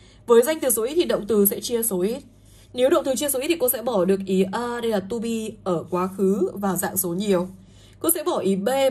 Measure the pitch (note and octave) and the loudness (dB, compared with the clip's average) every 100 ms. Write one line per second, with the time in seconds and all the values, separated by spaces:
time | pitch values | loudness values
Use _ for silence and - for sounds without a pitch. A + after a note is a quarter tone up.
0 | - - - A#3 B3 D#4+ C#4 A3+ A#3 E4 | -20 -14 4 6 6 2 0 0 0 0
1 | B3 G#3+ G#3 G#3+ G3+ - - A#3 A3 F3+ | 0 0 0 2 2 2 -4 -2 -2 -2
2 | F#3+ C4 - - - - - B3 C4 E4 | -2 -4 -10 -20 -20 -20 -16 0 4 4
3 | C4+ B3+ D4 C#4 D4 E4+ B3 G#3+ A#3+ G#3+ | 2 -2 -2 -2 -2 0 0 -2 0 0
4 | F3 G3 G3 F#3+ F#3+ A3 A#3+ A#3+ A3+ G#3 | 2 2 2 0 0 -2 -6 -4 -2 -2
5 | F#3+ A#3+ A#3 A3+ A3 - G3 E3+ - F3+ | -4 -6 -4 -4 -6 -10 -4 -4 -2 -4
6 | F#3+ F#3+ F#3+ G#3+ F#4 G3+ G3 F3 F#3+ F#3+ | -4 0 0 2 0 -2 -4 -2 -4 -4
7 | F3+ E3+ G#3 F#3 F#3 - - - - - | -4 -4 0 0 0 -10 -20 -20 -20 -6
8 | D#4 E4+ D#4 B3+ F#3+ G3 G3+ C4+ C4+ | -2 -2 -2 -2 0 0 0 2 2